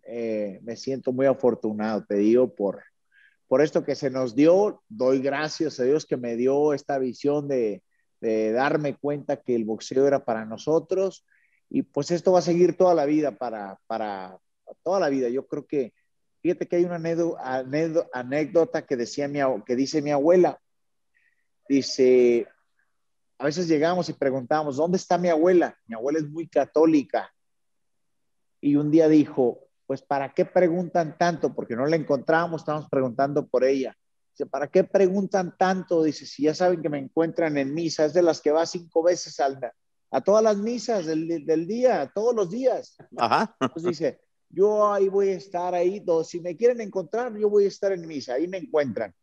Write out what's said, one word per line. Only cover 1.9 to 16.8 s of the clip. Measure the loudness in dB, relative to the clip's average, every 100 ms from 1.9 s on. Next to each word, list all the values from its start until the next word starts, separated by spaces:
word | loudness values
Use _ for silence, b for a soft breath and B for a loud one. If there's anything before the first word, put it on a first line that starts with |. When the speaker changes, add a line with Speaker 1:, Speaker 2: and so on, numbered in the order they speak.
| -4
Speaker 1:
te | -2 2
digo, | 4 4 2
por, | 0 -4 -4 -16 _ _ b b b _
por | 2
esto | 2 0
que | -4
se | -4 -4
nos | -4 -4
dio, | 4 6 6 2 -4 _
doy | -2 0 2
gracias | 0 -4 -6 -4 -6 -2
a |
Dios | 0 0 -2
que | -6
me | -4 -2
dio | 0 2 2
esta | 0 -4 -4
visión | -4 -4 -2 -2 -2
de, | -2 -2 -4 _ _ _ _
de | -4 -2 0
darme | 0 0 0 -4 -6
cuenta | -6 -6 -6 -6
que | -2
el | -2
boxeo | -2 -6 -4 2 2
era | 2
para | -2 -6
nosotros | -6 -10 -2 -2 -2 -4 -4 -6 _ _ _ _ _
y, | -6
pues, | -4 -6 -2
esto | 0 4
va | 4
a |
seguir | 4 4 2 4
toda | 4
la | 4 2
vida, | 0 0
para, | -4 -8 -8 -10 -12 _
para | -6 -6 -8 -12 -18 _ _ -20 -10
toda | -4 0
la | 0
vida. | 0 -2
Yo | -4 -6
creo | -12 -6
que, | -4 -4 _ _ _ _ _
fíjate | -4 -4 -2
que |
hay | 0